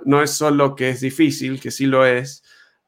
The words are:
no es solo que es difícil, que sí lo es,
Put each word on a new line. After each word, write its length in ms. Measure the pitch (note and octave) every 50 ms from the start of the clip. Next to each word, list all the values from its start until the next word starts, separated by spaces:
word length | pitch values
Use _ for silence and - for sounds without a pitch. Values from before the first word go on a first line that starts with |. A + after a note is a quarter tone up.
| -
no 160 | C3+ C#3+ D3 D3
es 80 | C#3+
solo 420 | - - D3+ D3+ C#3+ C#3+ C#3 C3+ C#3
que 140 | - C3 B2+
es 120 | B2+ B2
difícil, 580 | C3+ C3 C3 - D#3+ C#3+ C3+ - C3 C3 C3+ B2+
que 100 | - A#2+
sí 160 | - - C3+
lo 200 | C3+ C3 C3 C3
es, 380 | B2+ B2 B2 C#3 C#3 - - _ _ _ _ _ _ _ _ _